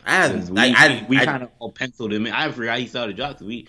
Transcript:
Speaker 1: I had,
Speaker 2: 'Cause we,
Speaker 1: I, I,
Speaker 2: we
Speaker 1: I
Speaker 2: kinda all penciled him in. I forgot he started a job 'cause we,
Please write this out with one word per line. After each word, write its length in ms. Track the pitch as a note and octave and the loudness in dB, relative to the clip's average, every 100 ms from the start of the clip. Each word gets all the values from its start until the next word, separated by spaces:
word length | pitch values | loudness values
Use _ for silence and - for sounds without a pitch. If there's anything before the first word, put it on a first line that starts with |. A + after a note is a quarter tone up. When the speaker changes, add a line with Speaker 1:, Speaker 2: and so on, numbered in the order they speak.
| - | -2
Speaker 1:
I 40 | |
had, 180 | F3+ D#3+ | 2 2
Speaker 2:
'Cause 180 | A2+ F2 | 0 -4
we, 80 | G2 | 2
Speaker 1:
I, 80 | B2+ B2 | 4 6
I, 300 | D3+ A#2 G#2+ | 6 4 0
Speaker 2:
we 80 | C3+ | 2
Speaker 1:
I 60 | |
Speaker 2:
kinda 260 | C3 C3 B2 - | 2 0 -6 -14
all 140 | A2+ | -14
penciled 400 | - C3 - A2 | -8 -10 -6 -4
him 140 | G#2+ A2 | -2 -2
in. 60 | |
I 180 | A2+ D3+ | -2 -2
forgot 260 | B2 A2+ A#2+ | -4 -4 -4
he 80 | A#2 | -4
started 280 | B2 A2+ | -6 -6
a 40 | G2 | -6
job 200 | C#3+ - | -10 -10
'cause 80 | F#2 | -12
we, 200 | A#2+ | -12